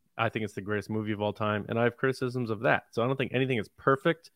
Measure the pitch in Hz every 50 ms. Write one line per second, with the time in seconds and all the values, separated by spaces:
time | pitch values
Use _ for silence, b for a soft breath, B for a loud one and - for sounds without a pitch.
0 | _ _ _ - 113 110 - 117 110 101 - - 95 95 107 104 98 - 107 110
1 | 107 107 107 101 104 104 101 - 113 107 104 104 95 - 117 113 120 120 117 -
2 | - 135 131 - 131 123 120 127 120 110 113 101 117 147 139 - - _ - -
3 | 113 127 135 135 131 104 - 123 135 127 131 113 98 - _ - - - 135 131
4 | - 170 165 - - - _